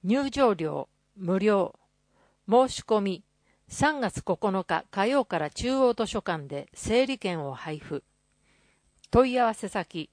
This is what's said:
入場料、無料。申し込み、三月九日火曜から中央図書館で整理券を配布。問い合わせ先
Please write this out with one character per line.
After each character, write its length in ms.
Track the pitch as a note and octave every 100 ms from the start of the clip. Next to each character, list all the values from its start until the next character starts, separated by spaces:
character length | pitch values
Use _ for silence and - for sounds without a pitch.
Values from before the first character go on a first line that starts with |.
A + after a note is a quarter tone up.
入 280 | F3+ B3 C#4
場 240 | B3+ C4
料、 340 | F#3+ D#3+ D3 - _ _ -
無 220 | F#3 F#3+
料。 400 | G#3 G3+ F3 - _ _ _ _ _ _ -
申 200 | A#3 B3+
し 100 | -
込 220 | - G#3+
み、 220 | G3 F#3 _ _ _ _ _
三 320 | - C#4+ D4+
月 220 | A3+ -
九 140 | - F3+ G#3+ F#3+
日 220 | F3+ E3 -
火 160 | - G#3
曜 200 | C#4 A#3+
か 120 | E3+
ら 120 | D3+
中 260 | - A#3+ C4+
央 160 | B3+
図 140 | A#3 A3
書 160 | A3
館 240 | G3 E3 C#3
で 240 | C#3+ -
整 320 | - - A3+
理 140 | C4 C4+
券 260 | G3 E3+
を 80 | C#3+
配 260 | C3 E3 D3+
布。 240 | - C#3+ _ _ _ _ _ _ _ _ _ _ _
問 200 | A#3+ C4
い 80 | B3
合 60 |
わ 100 | A#3
せ 140 | A3 G3
先 400 | G#3 F3 E3+ D3+